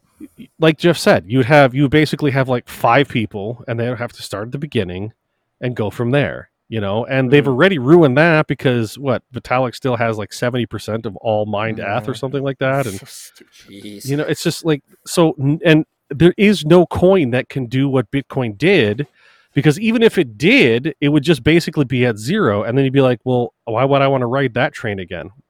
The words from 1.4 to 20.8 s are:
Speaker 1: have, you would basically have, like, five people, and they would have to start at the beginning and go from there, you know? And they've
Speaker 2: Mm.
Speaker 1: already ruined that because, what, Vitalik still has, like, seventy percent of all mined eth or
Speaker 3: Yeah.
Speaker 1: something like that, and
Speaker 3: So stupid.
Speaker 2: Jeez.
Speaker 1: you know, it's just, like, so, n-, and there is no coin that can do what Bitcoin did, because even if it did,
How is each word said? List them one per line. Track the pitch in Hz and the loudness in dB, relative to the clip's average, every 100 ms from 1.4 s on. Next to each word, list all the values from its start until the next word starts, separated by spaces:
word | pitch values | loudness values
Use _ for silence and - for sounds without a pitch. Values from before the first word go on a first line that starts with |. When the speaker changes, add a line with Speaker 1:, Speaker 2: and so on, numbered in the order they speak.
| 117 | 4
Speaker 1:
have, | 147 135 127 | 4 4 2
you | |
would | 139 | 2
basically | 151 151 151 147 | 2 0 0 -2
have, | 135 131 | 0 -2
like, | 123 - | -2 -6
five | - 120 127 143 | -2 2 4 2
people, | 123 104 104 104 120 - | -2 -4 -6 -8 -10 -8
and | 117 | -6
they | 120 | -4
would | 120 | -6
have | 120 | -8
to | - | -12
start | - 98 117 | -12 -10 -10
at | |
the | 139 | -10
beginning | 147 117 90 90 107 - _ _ _ - | -6 -4 -4 -6 -10 -14 _ _ _ -10
and | 123 117 | -8 -4
go | 104 | -6
from | - 117 | -4 -2
there, | 143 101 64 - _ - | 0 0 -6 -14 _ -10
you | 110 | -6
know? | 101 113 - | -4 -4 -2
And | 135 127 | -2 2
they've | 147 | 2
Speaker 2:
Mm. | 139 | 2
Speaker 1:
already | 123 185 160 | 2 2 2
ruined | 123 175 147 127 | 4 6 6 4
that | 170 156 - | 4 2 0
because, | 139 135 120 110 123 | -2 0 0 -2 -6
what, | 139 110 _ | -4 -4 _
Vitalik | 127 - 127 123 - | -12 -4 -2 -2 -4
still | 135 117 | -4 -2
has, | 117 107 | -2 -4
like, | 101 | -8
seventy | - 123 127 113 | -6 -4 -2 -4
percent | 107 - 113 113 | -6 -8 -8 -8
of | 90 | -8
all | 113 107 104 | -4 -2 -2
mined | 104 113 110 | -4 -4 -6
eth | 95 113 107 | -6 -6 -6
or | |
Speaker 3:
Yeah. | 113 | -8
Speaker 1:
something | 135 139 | -6 -6
like | 139 135 | -6 -4
that, | 131 139 127 | -2 -2 -4
and | 95 | -8
Speaker 3:
So | - | -14
stupid. | - - _ _ | -20 -20 _ _
Speaker 2:
Jeez. | _ - 98 104 101 127 | _ -20 -18 -16 -12 -6
Speaker 1:
you | 143 | -4
know, | |
it's | 156 156 | -4 -4
just, | 175 - | -4 -4
like, | 165 143 _ _ - | -4 -4 _ _ -6
so, | - 160 143 | 2 2 2
n-, | 139 156 | -2 0
and | 165 156 - _ - | 4 2 2 _ -8
there | 143 170 202 | 2 2 4
is | 208 190 | 2 2
no | 151 180 165 | 4 4 4
coin | - 180 196 127 | 2 2 4 2
that | 123 135 | -2 -4
can | 139 120 | -8 -4
do | 131 139 | -2 0
what | 131 120 | 0 -2
Bitcoin | 139 - 135 117 101 | -4 -6 -6 -6 -2
did, | 170 190 104 110 147 _ _ _ _ | 0 2 2 0 -6 _ _ _ _
because | 143 151 147 | 0 2 2
even | 220 226 | 0 2
if | 226 - | 2 2
it | 131 104 | -4 0
did, | 147 269 139 117 | 2 4 4 2